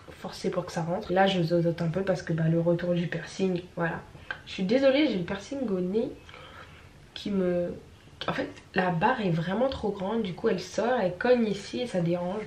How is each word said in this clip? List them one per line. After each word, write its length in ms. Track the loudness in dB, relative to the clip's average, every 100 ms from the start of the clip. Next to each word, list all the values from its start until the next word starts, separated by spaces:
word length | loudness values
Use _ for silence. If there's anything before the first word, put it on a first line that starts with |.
| -16
forcer 400 | -14 -12 -4 -2
pour 160 | -2 -4
que 60 |
ça 100 | -4
rentre. 300 | -2 -4 0
Là, 160 | 4 4
je 140 | 4
zozote 400 | 2 4 2 0
un 80 | -2
peu 120 | -2
parce 200 | 0 -2
que, 120 | 0
bah, 140 | 0 2
le 100 | 4
retour 340 | 4 2 2
du 140 | 0 0
piercing, 540 | -4 -8 -2 0 0 -4 -4
voilà. 260 | -2 -4 -10 -18 -14 -14 -12
Je 60 |
suis 100 | -4
désolée, 440 | 2 4 6 6 4
j'ai 100 | 2
le 60 |
piercing 440 | -2 -6 -8 -6 -2
au 100 | -2
nez 300 | 0 0 -2 -6 -16 -20 -18 -18 -18 -20 -20 -20 -18
qui 180 | -10 -2
me, 420 | 0 2 2 -2 -6 -14 -20 -20 -10 -6
en 60 |
fait, 160 | -4 -4 -8 -6 0
la 140 | 0
barre 320 | 2 2 2
est 80 | 2
vraiment 400 | 0 0 0 0
trop 200 | 0 -4
grande, 340 | -2 -2 -2
du 100 | -2
coup 160 | -2 0
elle 100 | 0
sort, 400 | -2 -2 0 2
elle 140 | 0 0
cogne 280 | 4 4 4
ici 340 | 0 -4 -6
et 60 | -2
ça 140 | 0
dérange, 400 | 2 0 0 -4